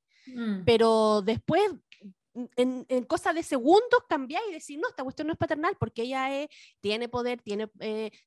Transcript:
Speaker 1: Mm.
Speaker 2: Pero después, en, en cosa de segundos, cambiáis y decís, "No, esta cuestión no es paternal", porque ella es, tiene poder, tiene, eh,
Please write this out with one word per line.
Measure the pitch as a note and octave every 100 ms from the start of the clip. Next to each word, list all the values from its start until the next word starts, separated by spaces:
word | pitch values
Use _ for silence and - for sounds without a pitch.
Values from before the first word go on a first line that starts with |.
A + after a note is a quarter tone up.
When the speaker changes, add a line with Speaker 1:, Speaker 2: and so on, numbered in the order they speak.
| _ _ -
Speaker 1:
Mm. | B3 A3+ G3 F3+
Speaker 2:
Pero | A3+ A3+ A3 G#3+ G#3+
después, | F#3+ - - E4 G#4 B3+ _ - G3+ - _ A#3+ B3 -
en, | B3+ B3+ -
en | B3+
cosa | A#3 F4 F#4+
de | E4
segundos, | - C4+ B3+ G4+ A#4+ A#4+ -
cambiáis | D4+ B3+ E4+ A4+
y |
decís, | D4+ - C#4+
"No, | A#4
esta | -
cuestión | C4 - D4+
no |
es | E4
paternal", | E4 D4+ E4+ -
porque | A3+ -
ella | B3 C4 C4 C#4
es, | D4+ - - _
tiene | G3+ G#3+ A#3+
poder, | A#3+ A#3+ A#3+
tiene, | G#3+ G3+ G#3+ -
eh, | A3 A3 G#3+ -